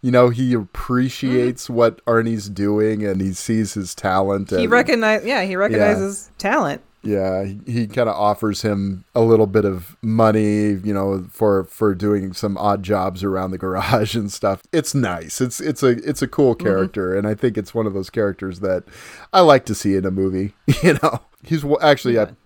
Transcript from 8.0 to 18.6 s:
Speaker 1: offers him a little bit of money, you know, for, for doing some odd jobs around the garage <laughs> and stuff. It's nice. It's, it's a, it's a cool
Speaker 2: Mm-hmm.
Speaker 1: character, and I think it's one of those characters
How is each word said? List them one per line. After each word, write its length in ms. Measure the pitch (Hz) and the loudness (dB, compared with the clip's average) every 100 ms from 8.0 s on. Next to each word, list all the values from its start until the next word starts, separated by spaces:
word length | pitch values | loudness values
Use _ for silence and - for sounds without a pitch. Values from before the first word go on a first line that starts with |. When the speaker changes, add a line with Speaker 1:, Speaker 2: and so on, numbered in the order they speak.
| 117 | -2
Speaker 1:
offers 480 | 101 104 104 110 101 | 0 0 0 -2 -2
him 440 | 110 101 98 95 - - | -2 -2 -2 -6 -6 0
a 60 | |
little 260 | 113 110 107 | 4 4 4
bit 180 | 104 101 | 2 0
of 320 | 92 87 - | -2 -10 -8
money, 680 | 110 110 110 107 107 104 104 | -2 4 4 4 2 2 0
you 200 | 98 101 | 0 -2
know, 320 | 101 98 98 92 | -2 0 -2 -6
for, 320 | - 110 98 | 0 2 2
for 320 | 90 - 107 92 | 0 -2 0 0
doing 360 | 104 104 95 | 0 0 -2
some 240 | 90 107 98 | -6 -6 -2
odd 240 | 104 101 | 0 0
jobs 400 | 95 104 92 92 | 0 -2 -2 -4
around 260 | 98 95 92 | -4 -2 -4
the 60 | 92 | -4
garage 580 | 92 92 90 117 107 117 | -4 -4 0 0 0 -2
<laughs> 0 | |
and 160 | 101 | -6
stuff. 300 | - 104 95 _ | -2 -2 -2 _
It's 220 | 165 - 139 | -4 -2 -2
nice. 460 | 113 87 80 - | -2 -4 -10 -4
It's, 180 | 127 - | -4 -4
it's 220 | 156 135 | -6 0
a, 60 | 135 120 135 | 2 2 -2
it's 140 | 143 | -4
a 60 | 143 | -4
cool 280 | - 139 113 | 2 2 2
Speaker 2:
Mm-hmm. 100 | - | 0
Speaker 1:
character, 500 | 95 95 - 92 95 | 0 0 -2 -2 0
and 120 | 104 | -2
I 60 | 107 | 0
think 220 | 131 107 | -2 -2
it's 160 | 98 | -6
one 120 | 117 107 | -4 -4
of 60 | |
those 160 | 98 92 | -4 -6
characters 480 | - 104 92 95 90 | -2 -2 -2 -8 -6